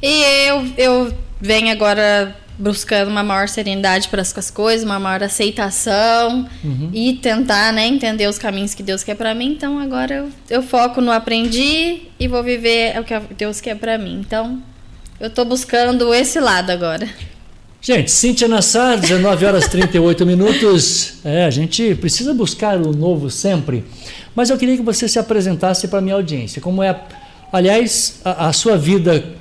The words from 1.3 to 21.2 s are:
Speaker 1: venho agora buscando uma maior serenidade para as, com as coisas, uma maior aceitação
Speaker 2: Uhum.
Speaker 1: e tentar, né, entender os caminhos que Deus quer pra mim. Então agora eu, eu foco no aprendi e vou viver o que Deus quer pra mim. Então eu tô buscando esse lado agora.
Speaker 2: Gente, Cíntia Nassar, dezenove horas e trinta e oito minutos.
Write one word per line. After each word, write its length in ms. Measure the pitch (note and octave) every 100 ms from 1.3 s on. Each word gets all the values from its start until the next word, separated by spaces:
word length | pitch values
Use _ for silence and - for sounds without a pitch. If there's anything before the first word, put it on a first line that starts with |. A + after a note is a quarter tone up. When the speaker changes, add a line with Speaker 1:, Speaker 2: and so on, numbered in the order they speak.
| -
Speaker 1:
venho 320 | G3 A3 A3+
agora 640 | G#3+ G#3+ G#3 G#3 G#3 G3 G3 - -
buscando 520 | G3+ G3+ - G#3+ G3
uma 120 | G#3
maior 240 | G#3 G3 G3+
serenidade 580 | - G#3 G3 G3 F#3 G3+
para 140 | G3+
as, 100 | F#3
com 60 | -
as 100 | F#3+
coisas, 360 | - G#3+ A3+ A3
uma 140 | G3
maior 220 | G3 F#3+
aceitação 1200 | G3+ - G#3 G#3 G3+ F#3 - G3+ A3+ A#3 A#3 B3 B3+ -
Speaker 2:
Uhum. 260 | D#3 C3 D#3
Speaker 1:
e 200 | G3 A#3+
tentar, 580 | B3+ B3 A3 B3+ G#3 G#3+
né, 120 | A3 A3
entender 400 | C4+ A#3+ A3 G3+
os 100 | G#3
caminhos 360 | A3 G3 G3+
que 80 | -
Deus 200 | G3 F#3+
quer 120 | - G#3
pra 180 | A3+
mim. 180 | A3 B3
Então 260 | D4+ C#4+ C#4+
agora 340 | C#4 B3+ C4 C#4
eu, 140 | C#4+ C4+ -
eu 120 | A#3+
foco 400 | B3+ B3+ B3 B3+
no 100 | B3
aprendi 920 | A3+ A3+ A3+ A#3 A3+ C#4 D#4 E4 E4+ - -
e 80 | B3
vou 140 | B3
viver 540 | A#3+ B3 A#3 A#3 A3+ -
o 40 |
que 100 | A3+ A3+ G#3 G3+
Deus 220 | G#3 G#3
quer 140 | - G#3+
pra 220 | A3+ A3+
mim. 220 | F#3+ F3 G3+
Então 360 | A3 A3+ B3+ B3+ - - - - -
eu 100 | A3
tô 160 | A3+ A#3+
buscando 680 | B3+ - A#3+ A#3+ B3 A#3+
esse 260 | A#3+ B3+ E4
lado 320 | B3+ F#3+ F#3
agora. 360 | F3+ F3 D#3+ G#3+ - - - - - - -
Speaker 2:
Gente, 280 | - A#3+ C3
Cíntia 380 | - A#3+ B3 A#3
Nassar, 500 | A3+ F#3 A3+ B3+ A#3
dezenove 460 | E3+ F3+ F#3+ F3+ G3
horas 200 | G3 G#3+
e 40 |
trinta 260 | F3 F#3 F3+
e 20 |
oito 260 | E3+ E3+ F3
minutos. 880 | F3+ G3+ C4+ A3 F#3 - - - -